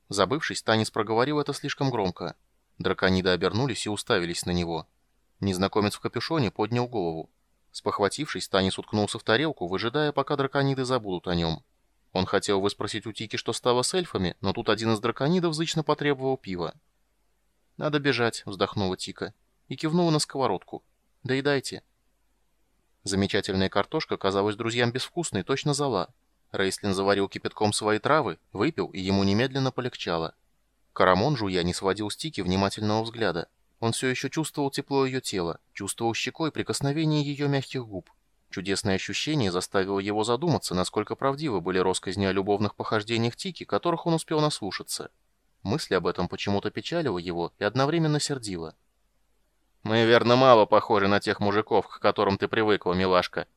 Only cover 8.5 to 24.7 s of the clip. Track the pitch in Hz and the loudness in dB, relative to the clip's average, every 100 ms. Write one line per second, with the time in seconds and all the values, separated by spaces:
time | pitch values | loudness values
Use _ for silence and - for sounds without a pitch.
8.5 | 98 95 - - 107 104 117 - 113 156 | 2 2 0 -4 -2 0 -2 0 2 2
9.5 | - 87 92 113 147 151 139 139 143 135 | -4 -4 -4 -2 0 0 0 -2 0 0
10.5 | 139 139 135 123 127 104 90 90 87 82 | 2 2 0 0 -2 -2 -6 -2 0 0
11.5 | 80 _ _ _ _ _ 92 92 98 - | -2 _ _ _ _ _ -2 2 0 2
12.5 | 98 101 - 107 107 113 - 113 120 - | 2 0 -2 -6 -8 -10 -10 -8 -8 -6
13.5 | 113 123 123 - 190 175 98 90 - 98 | -2 0 2 2 -2 -2 -2 -2 -2 -4
14.5 | 117 113 110 113 110 113 - 139 185 170 | -2 0 0 2 0 0 0 0 2 0
15.5 | 151 165 160 151 147 147 135 131 131 98 | -2 -2 -2 0 0 0 0 -2 -4 -4
16.5 | 87 80 - _ _ _ _ _ _ _ | -6 -6 -8 _ _ _ _ _ _ _
17.5 | _ _ - 147 147 143 117 117 - - | _ _ -6 -2 0 0 2 0 -2 -8
18.5 | 92 98 107 95 92 - - 92 - _ | -2 -2 0 -2 -2 -8 -8 -10 -10 _
19.5 | _ - 131 156 170 170 151 - 139 123 | _ -16 -6 -2 2 2 2 0 -2 -2
20.5 | 90 - - _ _ _ _ 123 131 139 | -2 -6 -16 _ _ _ _ -4 0 0
21.5 | 139 - - _ _ _ _ _ _ _ | 0 -2 -12 _ _ _ _ _ _ _
22.5 | _ _ _ _ _ - 98 98 101 98 | _ _ _ _ _ -4 0 2 0 0
23.5 | 95 95 101 - 160 - 98 98 98 104 | 0 2 0 0 -2 -4 -2 0 2 0
24.5 | 104 113 | -2 -2